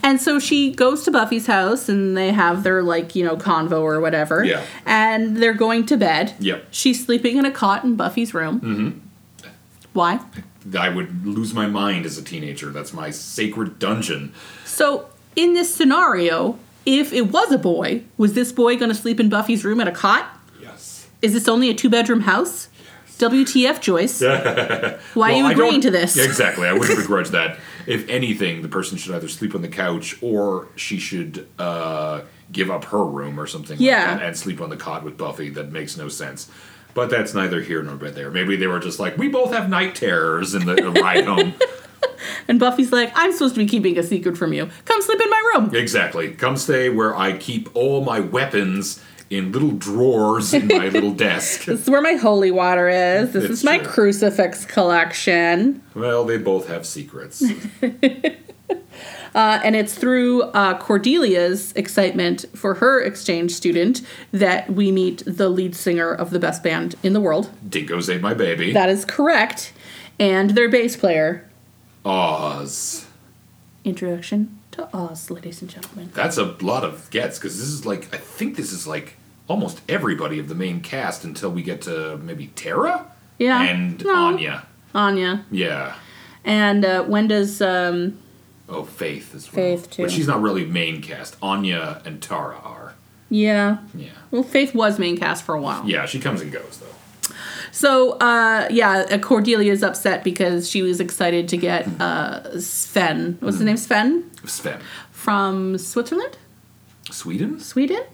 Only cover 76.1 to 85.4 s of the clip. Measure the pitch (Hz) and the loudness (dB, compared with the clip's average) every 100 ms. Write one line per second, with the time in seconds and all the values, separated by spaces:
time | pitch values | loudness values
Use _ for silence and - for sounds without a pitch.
76.1 | - 143 143 95 85 92 123 101 76 - | -4 -4 -2 -4 -4 -4 -2 -4 -10 -8
77.1 | - - - 92 90 131 147 110 98 - | -6 -4 -6 -10 -8 -8 -8 -6 -8 -8
78.1 | - - - 247 - - 175 156 156 - | -14 -14 -8 -8 -6 -8 -10 -10 -10 -12
79.1 | - - _ - 202 175 - - - 120 | -20 -20 _ -6 -4 -4 -8 -6 -2 -2
80.1 | 76 76 78 - 82 92 87 - 135 104 | -4 -4 -6 -8 -6 -4 -6 -8 -8 -6
81.1 | 85 82 76 98 87 85 82 - 82 78 | -8 -12 -8 -6 -6 -6 -8 -8 -8 -8
82.1 | 76 - 151 143 - - - 294 359 - | -10 -12 -12 -14 -12 -6 -2 0 -2 -6
83.1 | - _ _ 247 254 269 180 180 - 392 | -20 _ _ 0 2 2 0 -2 -4 0
84.1 | 370 339 - - - - _ _ 202 202 | 2 2 0 -4 -8 -14 _ _ 0 0
85.1 | 196 180 202 | 2 0 -2